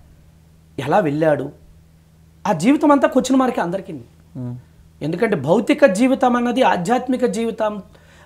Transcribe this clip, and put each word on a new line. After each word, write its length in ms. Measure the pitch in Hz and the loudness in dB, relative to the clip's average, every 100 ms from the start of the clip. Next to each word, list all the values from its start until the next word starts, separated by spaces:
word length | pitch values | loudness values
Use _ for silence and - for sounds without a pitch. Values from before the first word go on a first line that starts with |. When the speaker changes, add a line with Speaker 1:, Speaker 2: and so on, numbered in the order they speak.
| - - - _ _ _ _ - | -20 -20 -20 _ _ _ _ -10
Speaker 1:
ఎలా 200 | 131 190 | 0 0
వెళ్ళాడు, 540 | 160 147 160 143 139 - - - _ _ _ _ _ _ 190 | 0 0 0 0 -4 -12 -20 -20 _ _ _ _ _ _ -4
ఆ 60 | |
జీవితం 400 | 175 196 302 311 | 0 2 2 4
అంతా 160 | 285 - | 2 2
క్వశ్చన్ 300 | 254 247 262 | 0 2 0
మార్కే 220 | 254 240 | 0 -2
అందరికీ. 320 | 170 190 185 | -6 -6 -10
Speaker 2:
మ్మ్. 640 | 147 117 _ _ 131 123 123 - - - _ | -14 -16 _ _ -12 -10 -12 -18 -20 -20 _
Speaker 1:
ఎందుకంటే 340 | 147 170 220 196 | -8 -2 -2 -2
భౌతిక 500 | 131 208 320 277 277 | 2 2 2 4 4
జీవితం 500 | 190 254 262 254 240 | 4 2 2 2 0
అన్నది 260 | 240 233 | -2 2
ఆధ్యాత్మిక 600 | 214 190 175 247 247 254 | 2 0 0 -2 -2 -2
జీవితం, 580 | 240 196 226 - 214 208 - - _ - | -2 -2 -6 -4 -4 -6 -14 -20 _ -20